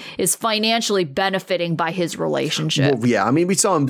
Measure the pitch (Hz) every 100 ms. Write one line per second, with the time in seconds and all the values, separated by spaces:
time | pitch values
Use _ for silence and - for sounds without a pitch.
0 | - - 185 - 226 214 220 233 226 202
1 | 165 139 196 190 - 180 170 160 165 185
2 | 170 - 160 143 143 151 156 147 139 127
3 | 120 107 101 143 180 190 202 170